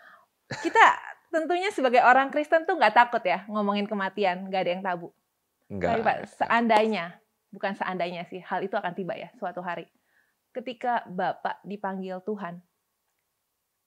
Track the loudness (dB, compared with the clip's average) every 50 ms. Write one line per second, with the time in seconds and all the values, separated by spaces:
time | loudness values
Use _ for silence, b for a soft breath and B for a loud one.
0 | B B B B B B _ _ _ _ -10 -6 -4 2 6 8 8 8 6 4
1 | -4 -12 -18 -20 _ _ -2 -2 0 0 0 0 0 -2 0 0 2 4 6 6
2 | 8 8 6 6 4 2 0 -2 0 2 2 2 2 0 2 4 4 6 6 6
3 | 6 6 2 0 0 0 -2 -2 -4 -6 -4 -2 0 0 0 -2 -2 -2 -4 -4
4 | -4 -4 -2 0 0 0 0 -2 -6 -4 -4 -2 -2 -2 -2 -2 -4 -4 -4 -6
5 | -8 -12 -18 _ _ _ _ _ _ _ _ _ _ _ -6 -4 -2 0 0 0
6 | 0 0 -2 -2 -6 -12 -6 -6 -2 0 2 2 4 4 4 4 4 2 0 -2
7 | -4 -8 -10 -16 _ _ _ _ _ _ -10 -6 -6 -6 -4 -4 -6 -4 -4 -4
8 | -4 -4 -6 -8 -10 -10 -12 -14 -8 -6 -4 -4 -4 -2 -4 -4 -4 -4 -6 -6
9 | -6 -6 -8 -8 -12 -14 -14 -10 -10 -8 -8 -8 -8 -8 -8 -8 -12 -14 _ _
10 | _ _ _ _ _ _ _ _ _ _ -14 -12 -10 -10 -10 -6 -4 -2 -2 -2
11 | -4 -6 -6 -4 -2 -2 -2 -4 -6 -8 -8 -8 -10 -12 -10 -8 -6 -6 -6 -6
12 | -8 -8 -10 -8 -8 -8 -8 -6 -8 -10 -12 -14 -18 _ _ _ _ _ _ _
13 | _ _ _ _ _ _ _ _ _ _ _ _ _ _ _ _ _